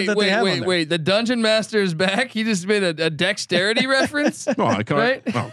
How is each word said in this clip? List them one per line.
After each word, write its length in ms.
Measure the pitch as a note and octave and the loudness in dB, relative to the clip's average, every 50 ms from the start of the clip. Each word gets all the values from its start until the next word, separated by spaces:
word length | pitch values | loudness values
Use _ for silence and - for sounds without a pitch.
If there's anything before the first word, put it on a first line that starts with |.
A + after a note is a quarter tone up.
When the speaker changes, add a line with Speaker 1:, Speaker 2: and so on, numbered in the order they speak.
Speaker 1:
Wait, 60 | F#3+ F3+ | 0 0
Speaker 2:
that 80 | G#3 | 2
Speaker 1:
wait, 80 | G#3 G#3 | 2 2
Speaker 2:
they 40 | G3 | 2
have 100 | G3 A3+ | 2 2
Speaker 1:
wait, 100 | G3 F#3+ F3+ | 2 2 0
Speaker 2:
on 40 | - | 0
there. 80 | - F#3 | 0 0
Speaker 1:
wait. 200 | F3+ E3+ D#3+ D3 | 0 0 0 0
The 100 | E3+ E3+ | -2 0
Dungeon 420 | D3+ F3 G3 A3 A#3 A3 B3+ A#3 | 0 2 2 2 2 0 0 2
Master's 520 | A3 G#3+ A3 A3 G3+ - A3 G#3 G3 F3+ D#3+ | 2 2 2 2 0 0 0 0 2 2 0
back. 380 | D3+ F#3 F#3+ G3 A#3 B3+ A#3+ | 0 0 0 0 0 -2 -2
He 100 | - A3 | -4 -2
just 240 | A3 A3+ G#3+ F3 F3 | -2 0 0 0 0
made 160 | G3 G#3+ G#3 | 0 0 0
a, 240 | F#3+ F3 D#3+ D3+ D#3+ | 0 0 0 0 -2
a 40 | E3 | -2
dexterity 760 | D#3 C#3 F3 F#3+ G#3 - - - F3+ F3 F#3 G#3 A3+ B3+ B3+ | 0 0 -2 -2 -2 -4 -4 -2 0 0 2 2 0 0 0
<laughs> 20 | C4 | 2
reference. 600 | C4+ C4+ - - D4 D4 D4 - D4+ - - D4 | 2 0 0 0 -2 -2 0 -2 -2 -2 -4 -4
Speaker 3:
Oh, 160 | B3+ - G3 | -2 0 0
I 160 | A2+ A2+ G2 | 0 0 0
can't, 80 | G#2+ - | -2 0
Speaker 1:
Right? 320 | D3+ C#3+ A3+ B3 C4+ - - B3 F#3+ | 0 0 2 0 0 -2 -4 -4 -4
Speaker 3:
oh, 160 | A#2+ A2 A#2 | -4 -4 -6